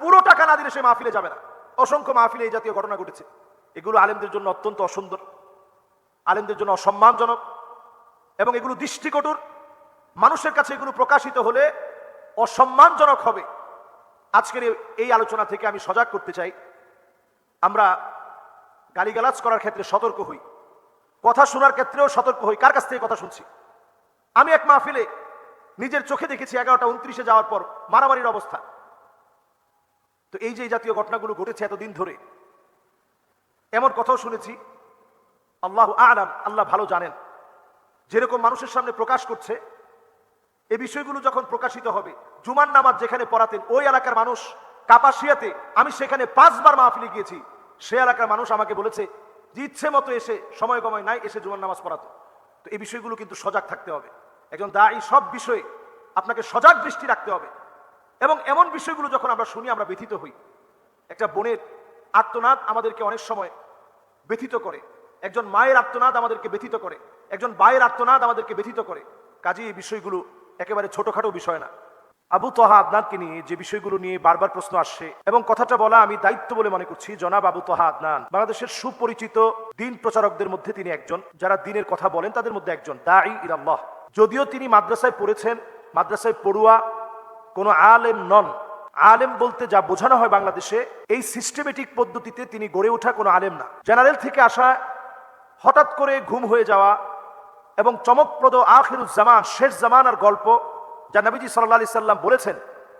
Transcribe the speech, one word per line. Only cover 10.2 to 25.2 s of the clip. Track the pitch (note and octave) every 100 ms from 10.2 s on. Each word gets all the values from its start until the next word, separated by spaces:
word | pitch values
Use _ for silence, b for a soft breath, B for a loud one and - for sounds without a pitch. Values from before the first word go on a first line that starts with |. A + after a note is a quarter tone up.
| A#3 D#4+ D#4
কাছে | D4 C#4
এগুলো | C#4 C4+
প্রকাশিত | B3+ B3 C#4 C4+ C4
হলে | A3 B3 D4+ - - - - - - -
অসম্মানজনক | A#3 - C4 C4 E4 E4+ D4 C#4
হবে। | A#3 G3+ - - - - - _ _ _ _
আজকের | G#3 A#3 B3
এ-, | A#3+ A3 - -
এই | A#3+
আলোচনা | A3+ A3+ A3
থেকে | G#3 G3+ A3
আমি | G3+
সজাগ | - G3+ A#3
করতে | G3 -
চাই, | F3+ F3+ - - _ _ _ _ _ _ _ _ _
আমরা | F#3 G#3+ G3 F3+ - - - - - _ _ _ _ F3+
গালিগালাজ | G#3 A3+ B3+ C4
করার | A#3+ A3+
ক্ষেত্রে | G#3 G3+
সতর্ক | F#3 G3 A3+ -
হই, | F2+ F#2 - - _ _ _ _ _ _
কথা | A#3 A#3+ C#4+
শোনার | C4 C#4
ক্ষেত্রেও | C4 B3+ C4+ C#4+
সতর্ক | B3+ B3+ -
হই, | G#3 G#3
কার | C4+
কাছ | C#4+ -
থেকে | B3 G#3+
কথা | G#3+
শুনছি। | F#3 - - _ _ _ _ _ _ _ _
আমি | - D#4
এক | D#4 D4+
মাহফিলে | C#4 - B3 G#3+ -